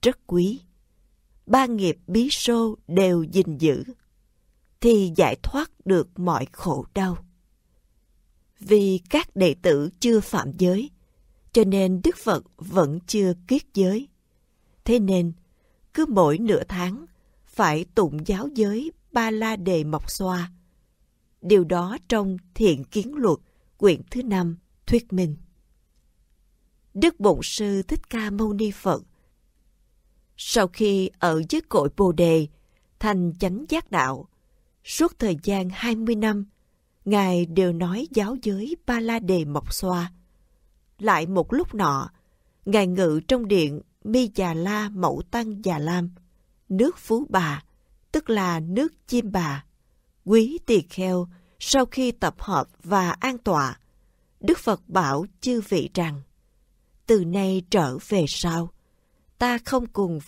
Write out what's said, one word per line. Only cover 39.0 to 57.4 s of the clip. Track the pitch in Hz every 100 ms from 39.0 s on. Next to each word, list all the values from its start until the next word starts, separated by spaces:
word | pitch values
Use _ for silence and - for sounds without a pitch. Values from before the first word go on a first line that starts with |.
| 226 233
Đề | 180 185 151
Mộc | 143 -
Xoa. | - 185 180 175 - _ _ _ _ _ _ _ _
Lại | 214 165 165
một | 190 151
lúc | 262 349 214
nọ, | 170 139 127 - _ _ _ _ -
Ngài | 208 185
ngự | 180 175 156 -
trong | 254 214
điện | 196 151 147 - _
Mi | 208 240 240 -
Già | 180
La | 160 180 214 208
Mẫu | 196 170 135 175
Tăng | 240 220 208 202
Già | 160
Lam, | 151 180 175 - _ _ _ _ _
nước | 190 269 -
Phú | - 226 294
Bà, | - 160 147 - _ _ _ _
tức | 311 -
là | 214 185 165
nước | 160 196 320 - -
Chiêm | 247 208
Bà. | 190 160 143 - _ _ _ _ _ -
Quý | 220 226 339 -
tỳ | 220
kheo, | - - 185 180 175 - _ _
sau | - 269 254
khi | - 254
tập | - 170 -
hợp | - 170 131 _
và | 170 196 175
an | 175 262 247
tọa, | - 156 135 - _ _ _ _ _ _
Đức | 196 349
Phật | - 202 -
bảo | 185 151 139 196 -
chư | 254 240 202
vị | 180 -
rằng, | - 165 143 - _ _ _ _ _ _ _ -
"Từ | 220 170
nay | 190